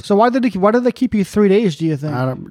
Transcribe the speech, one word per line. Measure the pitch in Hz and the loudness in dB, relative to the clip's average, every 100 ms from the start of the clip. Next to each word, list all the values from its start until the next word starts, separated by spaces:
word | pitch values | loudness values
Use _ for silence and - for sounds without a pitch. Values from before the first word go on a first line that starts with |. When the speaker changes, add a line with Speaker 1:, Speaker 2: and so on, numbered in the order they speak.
| - | -2
Speaker 1:
So | 202 | 2
why | 240 | 2
did | 254 | 2
they, | 240 185 | -2 0
why | 202 | 0
did | 233 247 | 2 0
they | |
keep | - 254 | -2 -2
you | 214 190 | 0 0
three | 208 202 | 2 4
days, | 196 214 147 | 4 2 -2
do | 160 | -4
you | 147 | -4
think? | 117 123 | -4 -4
Speaker 2:
Uh, | 131 127 - | -4 -6 -8